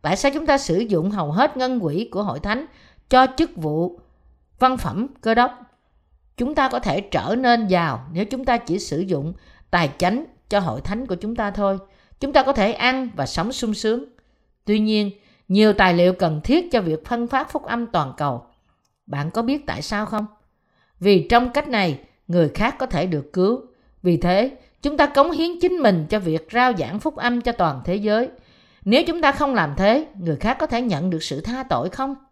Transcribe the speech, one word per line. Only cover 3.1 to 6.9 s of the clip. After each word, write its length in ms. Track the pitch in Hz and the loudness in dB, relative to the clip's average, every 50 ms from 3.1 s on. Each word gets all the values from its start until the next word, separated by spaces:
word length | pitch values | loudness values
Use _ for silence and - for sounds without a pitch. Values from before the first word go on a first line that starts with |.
cho 160 | 254 254 262 262 262 | 6 6 6 4 2
chức 140 | - 330 330 - | -2 -2 -2 -2
vụ 440 | - 160 151 151 156 170 - - - _ _ _ _ _ _ _ _ _ _ _ - | -6 -4 -2 0 0 -2 -2 -4 -12 _ _ _ _ _ _ _ _ _ _ _ 2
văn 180 | 262 254 262 | 2 2 2
phẩm 300 | 247 - 165 110 180 240 277 - _ | 0 -4 -6 -4 -4 -6 -6 -8 _
cơ 140 | - 226 226 | -2 2 4
đốc? 260 | 233 240 - - - - _ _ _ _ _ _ _ _ _ _ _ _ _ _ | 4 4 2 0 -10 -20 _ _ _ _ _ _ _ _ _ _ _ _ _ _
Chúng 180 | - 240 269 302 | -6 -4 -2 0
ta 140 | 302 269 262 | 0 0 0
có 120 | 254 240 | 0 -2
thể 200 | - 208 | -2 -2